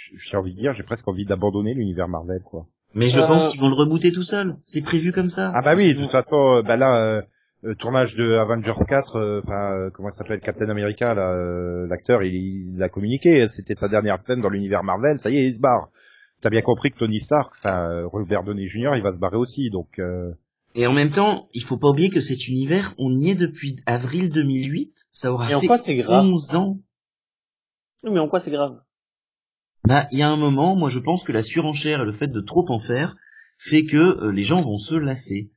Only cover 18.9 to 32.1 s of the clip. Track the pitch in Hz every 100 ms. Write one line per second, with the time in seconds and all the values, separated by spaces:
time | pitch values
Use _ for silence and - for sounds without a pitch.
18.9 | 139 98 90 92 104 123 131 131 98 85
19.9 | - 90 90 87 82 _ _ _ - 120
20.9 | 135 147 147 208 202 - 120 - 123 147
21.9 | 139 185 190 131 127 - 127 135 180 196
22.9 | - 131 127 156 190 170 - 139 127 -
23.9 | 120 123 160 185 151 139 131 135 151 294
24.9 | _ _ - 131 123 120 143 185 240 240
25.9 | 135 110 117 190 180 143 165 196 196 -
26.9 | _ _ _ _ _ _ _ _ _ _
27.9 | - 226 196 156 185 175 147 143 120 _
28.9 | _ _ _ _ _ _ _ _ _ 113
29.9 | 135 123 131 147 151 147 139 160 190 151
30.9 | 123 135 180 - 113 113 160 156 143 151
31.9 | 143 113